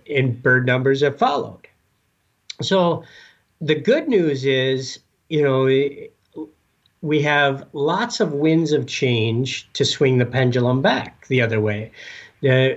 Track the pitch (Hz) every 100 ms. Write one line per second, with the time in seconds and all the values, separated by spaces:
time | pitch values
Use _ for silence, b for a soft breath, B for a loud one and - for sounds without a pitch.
0 | - 139 131 117 127 127 123 127 135 135
1 | 143 143 254 139 110 92 - _ _ _
2 | _ _ _ _ - - 123 190 175 151
3 | B B B B B _ 151 151 - 294
4 | 320 214 160 131 135 131 131 131 131 -
5 | _ _ _ 151 143 131 131 135 143 143
6 | - - _ 165 156 _ _ _ _ _
7 | 151 151 147 147 139 135 - 147 147 185
8 | 240 - 180 143 160 160 156 147 123 -
9 | 131 117 113 113 135 - - - 127 -
10 | 139 127 120 127 127 123 123 127 185 254
11 | - - - 127 113 110 107 104 113 B
12 | B B B _ 135 131 131